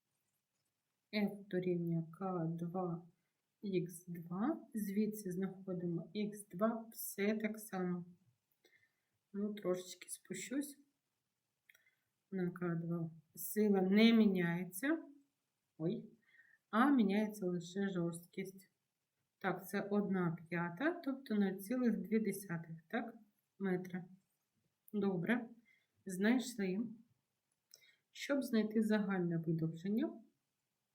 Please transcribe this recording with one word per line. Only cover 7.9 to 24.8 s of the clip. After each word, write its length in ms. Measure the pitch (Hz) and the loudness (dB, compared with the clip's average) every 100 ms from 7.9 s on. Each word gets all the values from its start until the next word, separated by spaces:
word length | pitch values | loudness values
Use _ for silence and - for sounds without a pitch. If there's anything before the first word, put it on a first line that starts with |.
| 180 170 - _ _ _ _ _ _ _ _ _ _ _ | -2 -6 -16 _ _ _ _ _ _ _ _ _ _ _
Ну, 200 | 196 208 | -4 -2
трошечки 560 | 208 180 180 - - - | -2 -2 -2 -4 -14 -14
спущусь 680 | - - - 185 269 285 - _ _ _ _ _ _ _ _ _ - _ _ _ _ _ | -14 -10 -8 -4 -4 -4 -8 _ _ _ _ _ _ _ _ _ -20 _ _ _ _ _
на 180 | 190 180 | 0 0
К 240 | 185 180 165 | 0 0 0
два. 340 | 165 170 165 - _ - | 0 -2 -2 -6 _ -10
Сила 460 | - 214 208 190 | -4 2 4 6
не 320 | 185 202 226 | 6 8 10
міняється. 880 | 233 202 185 170 170 180 - 277 320 - - _ _ _ _ _ _ | 8 6 4 0 0 -4 -4 0 0 -2 -20 _ _ _ _ _ _
Ой. 260 | 160 - - - _ _ - _ _ | -4 -2 -8 -20 _ _ -20 _ _
А 200 | 214 277 | 4 6
міняється 560 | 277 196 202 220 214 180 | 6 6 4 0 -2 -2
лише 440 | 175 170 185 196 | -2 -4 -4 -2
жорсткість. 800 | 175 170 165 - - 190 - - _ _ _ _ _ _ _ | 0 -2 -2 -10 -10 -10 -10 -20 _ _ _ _ _ _ _
Так, 280 | 196 175 - | -4 -4 -4
це 140 | 202 | -4
одна 560 | - 208 185 190 175 165 - | 0 0 0 0 0 -2 -6
п'ята, 440 | 170 170 170 285 | -4 -4 -2 -2
тобто 420 | 349 - 262 - 208 | -2 -6 -6 -2 2
нуль 180 | 196 | 2
цілих 440 | 185 - 254 240 190 | 0 -4 2 2 2
дві 220 | 180 220 | 2 2
десятих, 640 | 208 190 - 165 - 165 - | 2 -2 -4 -6 -6 -14 -4
так, 260 | 233 233 - - _ _ _ | -4 -4 -12 -20 _ _ _
метра. 460 | 196 180 185 185 - - _ _ _ _ _ _ | 0 0 -2 -8 -10 -18 _ _ _ _ _ _